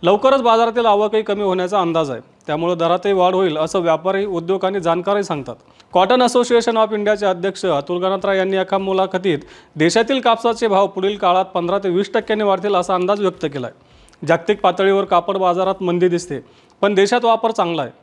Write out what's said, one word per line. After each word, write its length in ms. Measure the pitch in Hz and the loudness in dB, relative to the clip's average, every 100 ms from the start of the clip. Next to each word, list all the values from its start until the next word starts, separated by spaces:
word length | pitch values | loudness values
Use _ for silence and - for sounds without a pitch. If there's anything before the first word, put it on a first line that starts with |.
लवकरच 380 | 170 208 262 269 | 2 2 4 2
बाजारातील 440 | 240 226 233 233 226 | 2 2 2 0 2
आवकही 360 | 202 208 220 | 2 2 -2
कमी 220 | 214 202 | -2 -2
होण्याचा 380 | 202 185 180 202 | -2 -2 -2 -2
अंदाज 300 | 175 165 151 | 0 0 -2
आहे, 100 | 120 - _ - | -6 -12 _ -8
त्यामुळे 280 | 156 170 175 | -4 -2 -2
दरातही 380 | 165 175 202 | 0 0 0
वाढ 200 | 196 180 | 2 2
होईल 240 | 185 190 156 | 2 0 0
असं 220 | 160 196 | -2 -2
व्यापारी, 460 | 170 160 175 196 208 | 0 0 0 -2 -2
उद्योग 400 | 175 165 190 190 | -4 -2 -2 -2
आणि 140 | 196 | -2
जाणकारही 440 | 165 170 175 208 | -2 -2 0 -2
सांगतात. 320 | 202 160 127 117 _ _ _ 180 | -2 -6 -8 -14 _ _ _ 2
Cotton 260 | 190 247 | 4 4
Association 640 | 247 247 247 240 233 226 220 | 4 2 2 2 2 2 0
of 60 | |
इंडियाचे 320 | 214 208 214 202 | 0 0 0 0
अध्यक्ष 400 | 180 185 190 190 | 0 -4 -4 -2
अतुल 380 | 147 143 180 | -2 -2 -2
गनात्रा 300 | 185 190 202 | -2 -2 -2
यांनी 240 | 190 185 190 | 0 0 0
एका 200 | 185 196 | 0 -2
मुलाखतीत 600 | 190 190 190 185 190 151 - - - - | 0 0 0 -2 -2 -2 -6 -20 -20 0
देशातील 460 | 160 196 226 269 | 2 2 2 0
कापसाचे 460 | 247 226 233 226 226 | 2 0 0 0 0
भाव 200 | 190 196 | 2 0
पुढील 300 | 190 190 208 | 0 -4 0
काळात 280 | 190 180 190 | 0 2 0
पंधरा 320 | 190 170 196 | -2 -2 -2
ते 120 | 196 | 0
वीस 240 | 175 202 | -2 0
टक्क्यांनी 300 | 233 220 214 | -2 -2 -2
वाढतील 320 | 208 190 202 202 | 0 0 0 -2
असा 200 | 175 185 | 0 -2
अंदाज 260 | 180 208 | 0 0
व्यक्त 240 | 196 180 156 | -2 -4 -8
केलाय. 260 | 139 117 - _ _ _ _ 147 | -6 -10 -12 _ _ _ _ -2
जागतिक 340 | 165 170 208 | 0 0 0
पातळीवर 420 | 185 180 196 196 | 0 2 2 2
कापड 340 | 196 180 170 196 | 2 0 0 -2
बाजारात 460 | 185 175 190 190 | 0 0 0 -2
मंदी 240 | 185 175 180 | -2 0 2
दिसते, 320 | 175 170 139 - _ _ _ | 0 -4 -10 -12 _ _ _
पण 120 | 202 | 0
देशात 320 | 196 196 247 240 | 2 2 2 2
वापर 260 | 226 226 | 0 0
चांगला 300 | 220 175 165 | -2 -2 -2
आहे 100 | 131 - | -6 -10